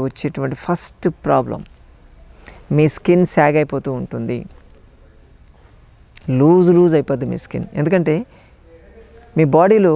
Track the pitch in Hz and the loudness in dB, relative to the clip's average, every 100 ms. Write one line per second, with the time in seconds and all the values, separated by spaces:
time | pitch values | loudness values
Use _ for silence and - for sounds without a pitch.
0 | 131 - 147 143 135 135 - 170 - - | -6 -6 -8 -6 -8 -6 -6 -6 -6 -6
1 | 175 - 147 135 120 113 104 - - - | -6 -4 -2 0 -2 -8 -14 -20 -20 -20
2 | - - - - - - - 147 156 - | -20 -20 -20 -20 -20 -16 -2 2 2 0
3 | - 175 175 - 147 151 143 139 139 127 | 0 2 2 2 2 2 -2 -4 -6 -8
4 | 123 120 117 120 - - - - - - | -8 -8 -8 -8 -12 -20 -20 -20 -20 -20
5 | - - - - - - - - - - | -20 -20 -20 -20 -20 -20 -20 -20 -20 -20
6 | - - - 127 151 180 175 175 175 156 | -20 -16 -4 2 4 4 4 4 4 2
7 | 139 127 123 123 - 120 - - 151 180 | -2 -4 -6 -8 -10 -10 -8 -4 -2 0
8 | 156 156 247 - - - - - - - | 0 -4 -6 -18 -20 -20 -20 -20 -20 -20
9 | - - - - 151 156 190 220 185 | -20 -20 -6 -2 2 4 4 4 2